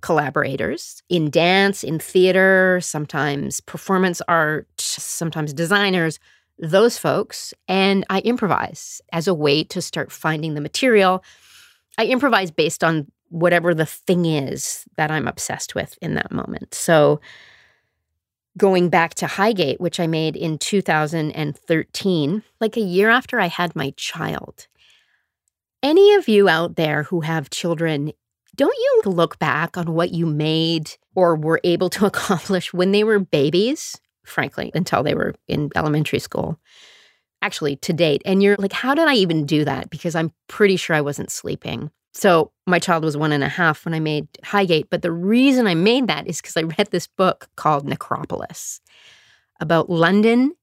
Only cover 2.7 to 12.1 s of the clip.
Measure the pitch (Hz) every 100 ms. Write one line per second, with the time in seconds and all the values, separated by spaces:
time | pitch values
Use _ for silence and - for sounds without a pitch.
2.7 | 180 175 156 147 143 147 143 139 - -
3.7 | 165 - 190 185 175 - 170 151 151 -
4.7 | - - - - - 165 156 151 143 170
5.7 | 202 202 185 165 151 _ _ _ _ 165
6.7 | 185 233 233 160 143 - - - - -
7.7 | 190 190 196 - 190 220 240 196 135 87
8.7 | - - - _ 165 165 170 147 147 156
9.7 | 185 - - 139 - 165 160 160 147 147
10.7 | - 262 220 190 185 - _ _ - -
11.7 | _ _ - -